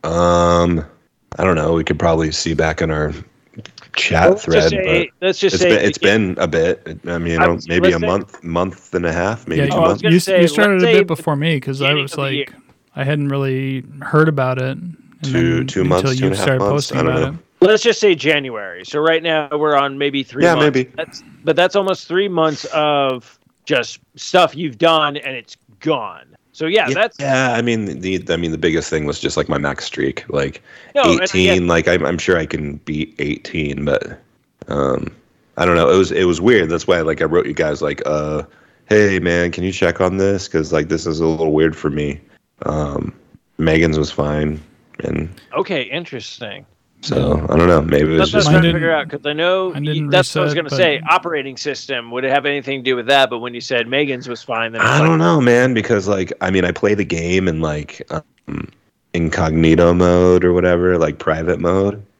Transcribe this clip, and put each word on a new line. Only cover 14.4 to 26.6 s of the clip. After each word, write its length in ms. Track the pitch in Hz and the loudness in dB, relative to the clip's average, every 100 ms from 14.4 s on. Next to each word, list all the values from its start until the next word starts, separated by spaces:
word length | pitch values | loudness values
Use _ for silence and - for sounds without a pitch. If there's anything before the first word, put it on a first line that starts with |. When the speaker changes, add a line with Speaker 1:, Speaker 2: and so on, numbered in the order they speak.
| 127 127 | -2 -2
Speaker 3:
it. 200 | 131 135 | -4 -6
And 200 | 175 165 - _ | -12 -16 -20 _
Speaker 1:
Two, 340 | 143 127 85 131 | -4 0 0 0
Speaker 3:
then 100 | 135 | -2
Speaker 1:
two 160 | 95 | -2
months, 260 | 90 90 117 | 2 2 0
Speaker 3:
until 60 | 131 | 0
Speaker 1:
two 20 | |
Speaker 3:
you 60 | 95 | 0
Speaker 1:
and 60 | |
a 40 | 98 | 0
half 60 | 98 | 0
Speaker 3:
started 140 | 131 | 0
Speaker 1:
months, 140 | 101 | 2
Speaker 3:
posting 240 | 143 139 143 | 0 -2 -2
Speaker 1:
I 60 | |
don't 80 | 156 | 0
Speaker 3:
about 220 | 147 147 | 0 -2
Speaker 1:
know. 60 | 165 _ _ | -6 _ _
Speaker 3:
it. 60 | 185 | 4
Speaker 2:
Let's 140 | 214 | 6
just 160 | 233 214 | 2 2
say 160 | 208 165 | 2 2
January. 680 | 139 147 135 110 98 87 92 | 2 0 -2 -10 -10 -12 -8
So 140 | 147 | -2
right 220 | 160 160 | 0 0
now 260 | 165 156 143 147 | 0 -2 -2 -2
we're 200 | 156 147 | 2 2
on 220 | 139 135 | 0 -2
maybe 240 | 143 139 | -2 -2
three 200 | 131 123 | -6 0
Speaker 1:
Yeah, 120 | 170 156 | 2 4
Speaker 2:
months. 200 | 147 131 | 4 2
Speaker 1:
maybe. 140 | 127 - | -4 -8
Speaker 2:
That's, 280 | 165 - - - | -12 -12 -20 -8
but 120 | 160 160 | -2 2
that's 200 | 180 202 | 4 2
almost 320 | 190 180 - | 0 -4 -2
three 200 | 175 202 | -2 0
months 380 | 175 160 143 127 | 0 0 -2 -4
of 640 | - 151 143 139 127 - _ _ _ - | -2 0 2 0 -2 -10 _ _ _ -2
just 340 | 139 117 - _ - | -2 -2 -12 _ -18
stuff 400 | - 185 165 139 | 0 2 2 0
you've 240 | 165 107 | -8 0
done 360 | 165 160 147 143 | 2 4 2 -4
and 180 | 143 131 | -10 -12
it's 200 | 113 - _ 107 | -14 -20 _ _
gone. 460 | 151 143 104 80 64 _ _ | -4 -4 -4 -12 -20 _ _
So 120 | - | -8